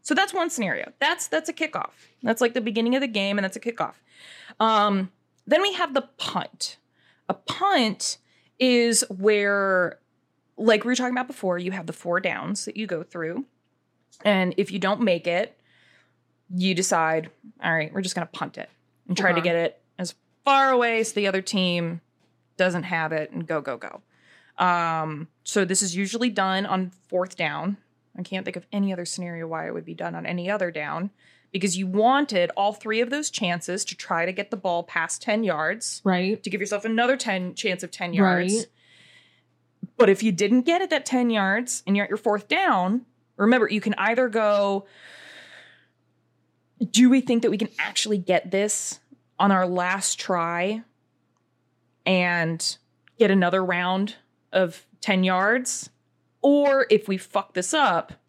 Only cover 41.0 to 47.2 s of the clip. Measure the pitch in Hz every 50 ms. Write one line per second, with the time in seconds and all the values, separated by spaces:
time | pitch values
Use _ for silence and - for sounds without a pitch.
41 | 277 - 254 254 247 240 226 214 196 190 196 220 247 240 - - - - 196 202
42 | 202 - 190 214 - 233 208 208 202 _ 294 349 392 359 247 190 180 185 208 247
43 | 247 _ _ _ _ _ _ - 196 220 247 254 220 - 202 214 - 233 208 -
44 | 190 214 233 233 254 240 208 226 214 208 208 202 202 202 196 196 196 - - -
45 | - - - - - - - - - - - - - - - _ _ _ _ _
46 | _ _ _ _ _ _ _ _ _ _ _ _ _ _ _ _ 240 175 - 208
47 | 254 254 262 269